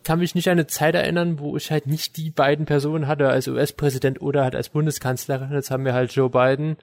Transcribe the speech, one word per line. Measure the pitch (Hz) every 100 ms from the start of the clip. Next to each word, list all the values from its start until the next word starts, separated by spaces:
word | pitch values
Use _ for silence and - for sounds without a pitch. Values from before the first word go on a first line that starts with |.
Kann | - 165
mich | 175 175
nicht | 180
an |
eine | 175 156
Zeit | - 151
erinnern, | 170 - 170 170 160
wo | 147 147
ich | -
halt | 156 135
nicht | 156 - -
die | 160
beiden | 151 139 151
Personen | 156 147 143 160 143
hatte, | 151 139
als | 131 131
U-S-Präsident | 127 143 - 147 127 135 135
oder | 143 143
halt | 131
als | - -
Bundeskanzlerin. | 151 156 143 127 127 - 135 135
Jetzt | 143 131
haben | 135
wir | 135
halt | 123 123
Joe | - 131
Biden. | 127 127 135 151 156